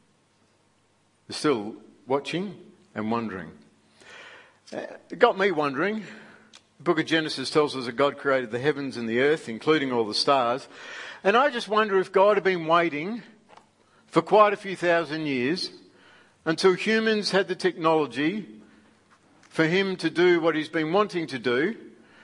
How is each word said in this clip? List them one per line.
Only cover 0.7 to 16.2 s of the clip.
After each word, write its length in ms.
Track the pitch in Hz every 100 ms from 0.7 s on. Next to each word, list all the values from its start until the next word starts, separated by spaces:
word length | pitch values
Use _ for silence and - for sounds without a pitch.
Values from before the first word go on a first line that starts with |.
| _ _ _ _ _ -
They're 100 | 104
still 380 | 151 120 104 - - _ -
watching 480 | 139 143 165 196 160 - _ _ 104
and 160 | 107
wondering. 400 | 117 110 92 80 - _ _ _ _ - - - - - _ -
Uh, 100 | - - 87 _
it 80 | 170
got 200 | 240 190
me 140 | 196
wondering. 520 | 156 147 131 190 220 180 - - - _ - _ _
The 60 |
book 160 | 143 160
of 80 | 131
Genesis 420 | 160 156 - 127
tells 260 | 156 147 127
us 120 | 120
that 100 | 117
God 220 | 139 139
created 320 | 139 131 120
the 80 | 120
heavens 360 | 139 139 139 117
and 120 | 113
the 100 | 117
earth, 300 | 143 156 -
including 420 | 113 - 156 135
all 140 | 120 107
the 80 |
stars. 540 | 104 - 139 120 131 - - - - - -
And 120 | 190 220
I 140 | 294
just 180 | 240 190
wonder 320 | 208 214 190
if 120 | 180
God 260 | 196 202 202
had 60 |
been 240 | 190 180 160
waiting 560 | 170 170 143 175 233 - _ _ - _ _ _ _ _
for 140 | 165
quite 320 | 170 202 208
a 40 | 202
few 180 | 196 175
thousand 500 | 175 170 151 156 151
years 460 | 131 123 185 - - - _ _ -